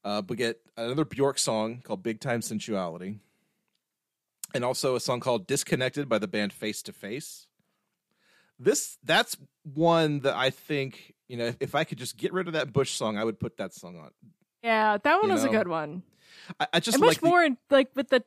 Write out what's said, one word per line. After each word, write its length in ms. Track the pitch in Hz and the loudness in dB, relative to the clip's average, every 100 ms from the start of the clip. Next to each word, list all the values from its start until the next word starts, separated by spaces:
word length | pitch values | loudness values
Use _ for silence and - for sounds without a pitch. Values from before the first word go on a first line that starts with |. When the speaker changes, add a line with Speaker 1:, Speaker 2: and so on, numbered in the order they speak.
Speaker 1:
Uh, 160 | 101 104 95 | -4 -6 -4
we 80 | 120 | -4
get 240 | 117 - _ - | -4 -4 _ -8
another 300 | 117 139 156 | -4 -2 -4
Bjork 320 | 127 139 131 | 0 0 0
song 420 | - 110 110 120 | -2 0 -2 -6
called 200 | - 101 | -10 -6
Big 180 | 113 107 | -4 -4
Time 220 | 123 120 | -4 -4
Sensuality, 800 | - 110 - 101 90 82 95 104 _ _ _ _ _ _ _ _ _ _ _ _ - | -4 -8 -4 -4 -4 -6 -10 -12 _ _ _ _ _ _ _ _ _ _ _ _ -8
and 100 | 131 | -4
also 320 | 123 131 139 123 | -2 0 0 0
a 40 | |
song 200 | - 120 | -2 -2
called 260 | 120 120 92 | 0 -2 0
Disconnected 640 | 143 - 127 127 143 139 | -4 0 -2 0 -4 0
by 80 | 110 | 0
the 100 | 101 | 0
band 240 | 107 101 | -2 -4
Face 300 | - 107 101 | -4 -8 -8
to 100 | - | -12
Face. 540 | - 101 127 - - _ _ _ _ _ _ _ _ _ _ _ _ | -14 -10 -10 -12 -18 _ _ _ _ _ _ _ _ _ _ _ _
This, 400 | 131 294 - - | 0 2 -2 -10
that's 360 | - 180 226 - 139 _ | 2 2 2 -6 -16 _
one 580 | 151 139 170 165 156 147 | -12 2 4 6 4 2
that 160 | 131 104 | 0 0
I 140 | 131 | -2
think, 640 | - - 147 135 - - _ _ | -2 -6 -4 -4 -10 -20 _ _
you 120 | 120 | -6
know, 80 | 117 | -4
if, 100 | 117 | -4
if 160 | 127 | -4
I 100 | 143 | -2
could 120 | 156 127 | -2 -6
just 220 | 123 - | -10 -6
get 160 | 170 | -4
rid 140 | 180 175 | -4 -4
of 40 | |
that 180 | 160 131 | -4 -2
Bush 220 | 127 131 | 0 -2
song, 240 | - 113 104 | -2 -2 0
I 80 | |
would 160 | 113 104 | -2 -4
put 160 | 120 - | -8 -8
that 160 | 95 | -10
song 240 | - 87 85 | -10 -18 -18
on. 140 | 73 _ - _ _ _ | -20 _ -20 _ _ _
Speaker 2:
Yeah, 360 | 233 220 214 208 | 0 2 4 2
that 180 | 294 349 | 4 4
one 120 | 415 | 4
Speaker 1:
You 40 | |
Speaker 2:
was 80 | 349 | 2
a 40 | 269 | 2
Speaker 1:
know? 60 | |
Speaker 2:
good 160 | 220 180 | 2 0
one. 340 | 165 151 175 - _ _ - - - | -2 -4 -10 -14 _ _ -20 -20 -6
Speaker 1:
I, 60 | - | 0
I 60 | 170 | 0
just 160 | 226 269 | 2 6
Speaker 2:
And 40 | |
much 140 | 453 | 6
Speaker 1:
like 60 | - | 6
the 80 | 330 | 6
Speaker 2:
more 140 | 349 | 6
in, 140 | 320 247 _ | 4 0 _
like, 200 | 277 262 - | 4 4 -2
with 140 | 269 | 2
the 140 | 254 | 0